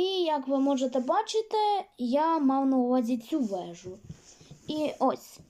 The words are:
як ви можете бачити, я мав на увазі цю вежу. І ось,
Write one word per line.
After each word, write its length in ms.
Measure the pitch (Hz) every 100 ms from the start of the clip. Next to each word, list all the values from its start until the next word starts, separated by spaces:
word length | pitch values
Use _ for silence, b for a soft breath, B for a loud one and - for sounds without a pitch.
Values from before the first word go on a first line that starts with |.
| 370 381
як 240 | 330 294 262
ви 120 | 277
можете 400 | 269 269 262 262
бачити, 580 | 247 370 440 440 440 427 415 403 - -
я 420 | 247 277 320 320
мав 260 | 269 269 269
на 120 | 262
увазі 400 | 247 254 233 247
цю 220 | - 311
вежу. 580 | 220 185 175 170 185 190 - B B B B B -
І 240 | 302 302 -
ось, 400 | 254 180 - - -